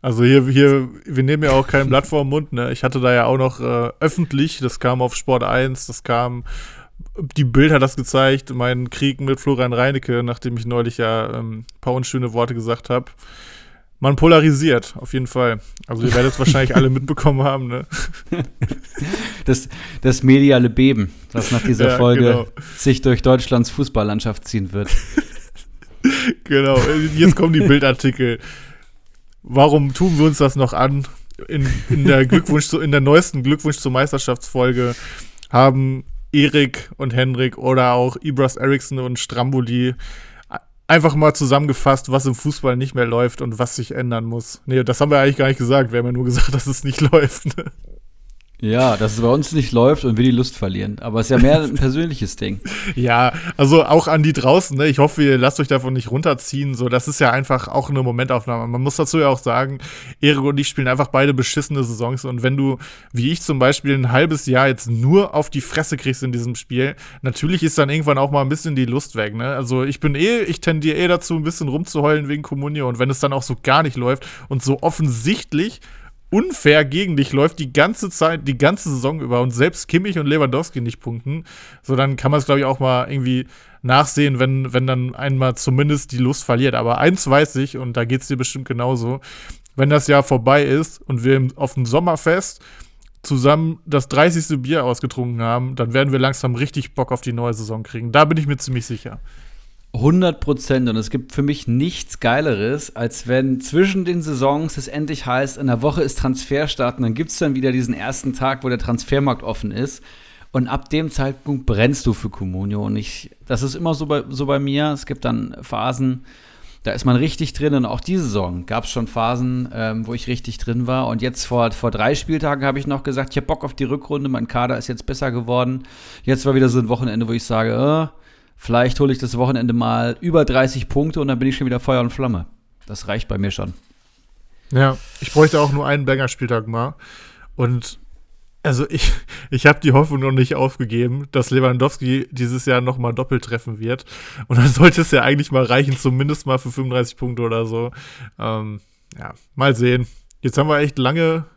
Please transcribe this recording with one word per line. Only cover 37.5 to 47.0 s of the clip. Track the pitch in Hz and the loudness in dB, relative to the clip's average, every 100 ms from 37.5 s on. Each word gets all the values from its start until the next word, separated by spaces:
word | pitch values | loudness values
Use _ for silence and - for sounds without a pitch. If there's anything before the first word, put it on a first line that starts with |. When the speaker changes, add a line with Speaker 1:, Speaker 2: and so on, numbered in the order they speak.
| - | -2
Speaker 1:
oder | 127 131 123 | 0 4 4
auch | 123 123 127 | 4 2 -2
Ibras | 156 131 131 127 | -6 0 0 2
Eriksson | 135 139 - 135 | 0 0 -2 -8
und | 127 123 | -6 -6
Stramboli | - 120 123 135 117 123 127 123 - - - - - - _ - _ | -6 -2 0 0 0 0 0 -2 -10 -14 -18 -20 -16 -16 _ -20 _
einfach | 165 156 143 | 6 6 4
mal | 151 | 4
zusammengefasst, | 143 139 139 147 131 143 135 - | 4 2 2 2 2 2 2 2
was | 131 135 | 0 0
im | 123 | -2
Fußball | 151 143 135 123 | -4 -2 -2 -2
nicht | 135 | -2
mehr | 131 120 | -2 0
läuft | 117 123 - | 2 0 -2
und | 131 110 | -8 -4
was | 120 - | -4 -4
sich | 113 - | -8 -6
ändern | 123 117 113 | -4 -4 -4
muss. | 117 110 - - | -8 -10 -14 -2
Nee, | 131 | 0
das | 123 123 | 2 2
haben | 147 | 4
wir | 143 | 6
eigentlich | 135 135 | 4 4
gar | 135 | 0
nicht | 131 | 0
gesagt. | 120 139 123 | 2 2 2
Wir | 120 | 0
haben | 120 | -2
ja | |
nur | 123 127 | -2 -2
gesagt, | 123 - | 4 4
<laughs> | |
dass | 131 131 | 4 -2
es | 131 | -4
nicht | 139 131 | -4 0